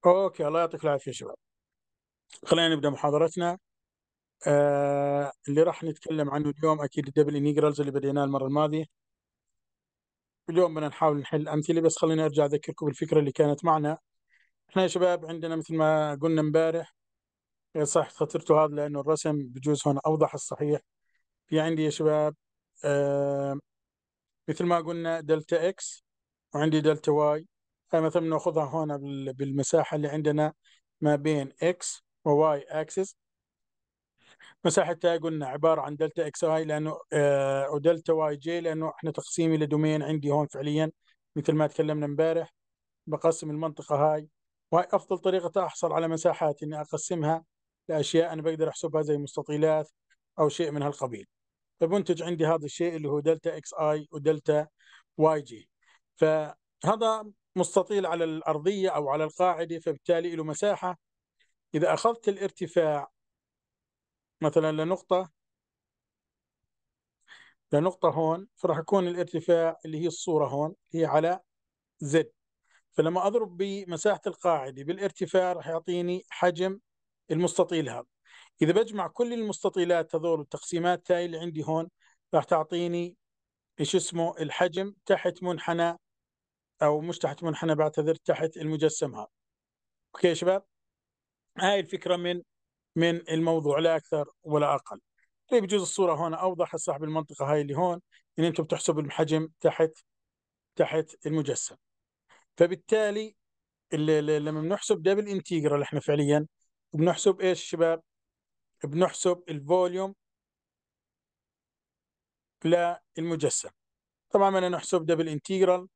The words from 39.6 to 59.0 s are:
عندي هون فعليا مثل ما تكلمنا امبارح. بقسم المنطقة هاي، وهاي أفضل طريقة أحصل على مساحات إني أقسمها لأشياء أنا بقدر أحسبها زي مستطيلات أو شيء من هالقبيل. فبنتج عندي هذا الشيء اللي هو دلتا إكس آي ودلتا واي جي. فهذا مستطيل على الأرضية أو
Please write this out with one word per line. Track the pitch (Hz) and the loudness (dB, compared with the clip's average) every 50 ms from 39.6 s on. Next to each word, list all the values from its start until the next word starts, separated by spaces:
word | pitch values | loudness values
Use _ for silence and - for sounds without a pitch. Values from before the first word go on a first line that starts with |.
| 156 147 147 151 156 156 156 151 147 | 0 0 0 2 2 2 2 0 -2
عندي | 147 156 156 139 147 | -2 -4 -4 -2 0
هون | 143 147 151 139 | 0 0 0 -2
فعليا | - - 139 147 147 151 156 156 - _ _ _ _ _ _ _ _ | -6 -8 -6 -2 0 0 0 -2 -4 _ _ _ _ _ _ _ _
مثل | 151 147 - 156 | -4 -2 0 2
ما | 151 156 147 | 2 2 0
تكلمنا | - - 160 151 151 151 147 | 2 0 0 0 0 -2 -4
امبارح. | 143 143 143 160 165 160 165 160 - _ _ _ _ _ _ _ _ _ _ _ - | -4 0 0 0 2 2 -2 -4 -6 _ _ _ _ _ _ _ _ _ _ _ -8
بقسم | 156 147 - 165 165 - - 156 | -8 0 2 2 2 2 -2 -6
المنطقة | 151 151 160 160 156 - 147 - 151 | -4 -4 -4 -4 -6 -8 -4 -2 0
هاي، | 139 143 156 151 156 151 - _ _ _ _ _ _ _ _ | 2 4 2 2 0 -4 -8 _ _ _ _ _ _ _ _
وهاي | - 170 180 - - | 0 0 2 2 0
أفضل | 190 - _ 196 180 | -2 0 _ -6 -2
طريقة | - 190 185 185 170 175 - 196 185 | 0 0 0 2 0 0 -2 -2 -2
أحصل | 160 - - - 165 156 | -2 -4 -4 -4 -2 0
على | 160 165 165 | 0 0 0
مساحات | 165 156 - 175 151 - 170 156 147 - - | -2 2 2 0 0 2 0 -2 -2 -2 -6
إني | 151 156 151 | -8 -8 -8
أقسمها | 151 - - 151 - - 185 170 151 151 160 165 165 _ _ _ _ _ _ _ _ - | -8 -8 -8 -8 -6 -4 -4 -2 0 0 0 -2 -2 _ _ _ _ _ _ _ _ -4
لأشياء | 165 156 143 - - 160 165 170 160 | -2 -2 -2 2 2 2 2 2 0
أنا | 160 | -4
بقدر | 151 165 160 156 160 156 | -4 -4 0 0 -2 -4
أحسبها | - - - 160 147 156 | -2 -6 -8 -2 0 0
زي | 156 147 151 143 | 0 0 0 -2
مستطيلات | 143 139 - - 143 - 151 147 151 156 156 156 151 - _ _ _ _ _ _ _ _ _ - | -2 -6 -8 -8 -6 -4 0 2 2 4 2 2 0 -6 _ _ _ _ _ _ _ _ _ 2
أو | 160 147 | 2 2
شيء | 143 - 170 151 | 2 0 -2 -2
من | 147 147 | 0 -2
هالقبيل. | 143 147 143 - 139 127 117 104 98 _ _ _ _ _ _ _ _ _ _ _ | -2 -2 -2 -4 -6 -8 -8 -10 -14 _ _ _ _ _ _ _ _ _ _ _
فبنتج | 170 165 180 202 190 - 175 156 170 | 0 2 2 0 2 0 -2 -2 -2
عندي | 170 175 160 160 | -6 -2 0 2
هذا | 156 165 160 147 | 2 2 0 -2
الشيء | 147 - - 170 175 170 | -6 -4 -2 -2 -2 -2
اللي | 160 151 143 | -4 -4 -2
هو | 139 147 | -4 0
دلتا | 143 156 165 156 _ 165 156 156 | 2 0 0 0 _ -6 -6 -6
إكس | 147 - - | -12 -14 -6
آي | - 156 151 151 151 147 _ | -2 0 0 0 -2 -4 _
ودلتا | - 156 143 156 156 147 _ - 151 151 151 151 _ _ _ _ - - _ _ _ - | -12 -4 0 0 0 0 _ 0 0 0 0 -2 _ _ _ _ -20 -20 _ _ _ 2
واي | 156 156 156 151 | 2 2 2 2
جي. | 135 123 120 107 - _ _ _ _ _ _ _ _ _ _ | -4 -10 -18 -20 -20 _ _ _ _ _ _ _ _ _ _
فهذا | _ 160 156 156 156 151 147 - _ _ _ _ _ - 160 214 220 226 220 220 220 214 214 202 _ _ _ _ | _ 2 4 4 2 -2 -4 -12 _ _ _ _ _ 0 0 0 2 2 0 0 -2 -6 -12 -20 _ _ _ _
مستطيل | 185 175 180 - 202 180 180 214 202 190 | -2 -2 2 2 0 2 2 0 -2 0
على | 170 165 170 165 | 0 -2 -2 -2
الأرضية | 160 160 156 156 156 156 151 147 180 208 202 190 190 | -2 -4 -6 -4 -4 -4 -2 -2 -2 -2 0 -2 0
أو | 160 143 | 0 -2